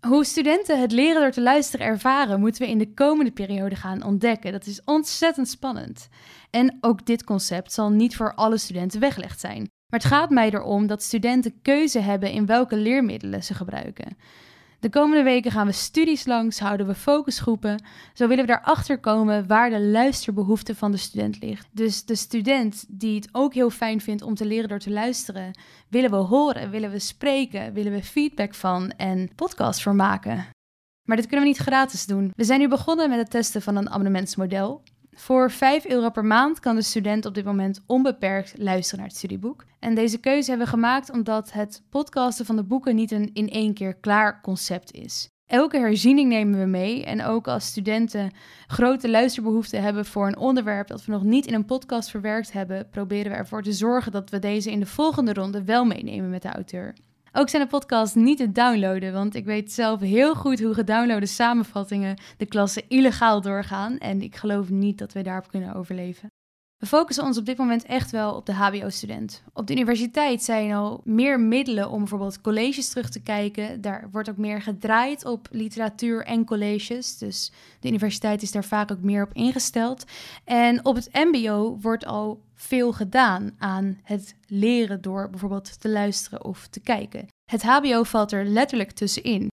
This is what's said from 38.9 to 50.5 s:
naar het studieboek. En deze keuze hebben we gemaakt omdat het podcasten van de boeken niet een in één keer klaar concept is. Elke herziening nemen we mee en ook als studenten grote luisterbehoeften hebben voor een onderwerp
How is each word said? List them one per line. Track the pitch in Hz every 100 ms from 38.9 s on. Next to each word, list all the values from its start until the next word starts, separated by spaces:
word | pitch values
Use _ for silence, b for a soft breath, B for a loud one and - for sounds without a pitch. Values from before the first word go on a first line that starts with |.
| 190
naar | 190
het | -
studieboek. | 185 190 214 285 - _
En | 233 226
deze | 226 226
keuze | 269 285 269
hebben | 254 240
we |
gemaakt | 233 233 262 262
omdat | 240 220 220 214
het | 208 208 - _
podcasten | 277 294 - 247 226 220
van | 220
de |
boeken | 190 262 269 226
niet | 220
een | 214 214
in | 208 214
één | 214 220
keer | 208 190 185
klaar | 214 208 214 208
concept | - 185 - 180 -
is. | - - - - _ _
Elke | 247 302 302
herziening | 233 214 208 277 269
nemen | 226 208 196
we | 190
mee | 185 190 240 -
en | 220
ook | - 226 226
als | 240 -
studenten | - 196 220 226 208 196 B B B B
grote | - 240 262 254
luisterbehoeften | 226 254 240 220 220 214 214
hebben | 202 208 208
voor | 208 196
een | 202
onderwerp | 254